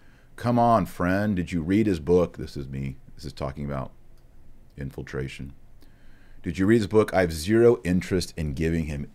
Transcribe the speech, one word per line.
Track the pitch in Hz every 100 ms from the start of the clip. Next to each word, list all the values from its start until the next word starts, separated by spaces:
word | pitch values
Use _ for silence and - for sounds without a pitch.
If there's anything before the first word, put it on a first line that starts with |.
| - - -
"Come | - 120 120
on, | 117 113
friend, | 85 - 90 98 107 90
did | 80
you | 85
read | 78 98 107
his | 85
book?" | 73 90 82 -
This | 73 -
is | 67
me. | 67 67 65 -
This | -
is | 76
talking | - 69 71
about | 71 69 - - - - - - - - - -
Infiltration. | 69 - 67 67 67 - 69 - - - - - - - - -
Did | 92 82
you | 95
read | 117
his | 98
book? | 107 104
I | 92
have | 90
zero | 80 82 113 117 120
interest | 85 90 - 92 - -
in | 78
giving | 67 80 82
him | 76 71 71